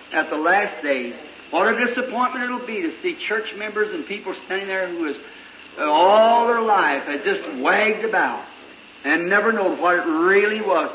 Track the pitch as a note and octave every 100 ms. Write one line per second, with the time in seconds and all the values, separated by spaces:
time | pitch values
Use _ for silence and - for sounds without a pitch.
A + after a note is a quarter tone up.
0 | - D#3 D#3 D3+ E3 G3 G3+ - C#3+ C3
1 | A#2+ - - - - E3 G#3 A3 A#3+ B3
2 | - A3 B3 B3+ B3 A#3+ A#3+ G#3+ E3 -
3 | F3+ D#3 - G#3+ G#3+ G3+ G#3+ G#3 G#3 F3+
4 | - G3+ G3 - - F#3+ G3 F#3+ F3+ E3+
5 | D3+ - - - - - - - D3+ D3+
6 | F#3+ G#3+ A3+ A#3 A#3 A#3 A3 G3 D#3 C#3
7 | D3 C#3+ F3+ F3+ D#3 C3 D3 G3+ G#3+ F#3+
8 | A3 F#3 C3+ A2+ - - - - - -
9 | C#3 D#3+ F3 G3+ A3 A3 F#3 C#3+ E3+ F3
10 | D#3+ D#3 F3+ G3 G#3 G#3+ G#3 E3+ D3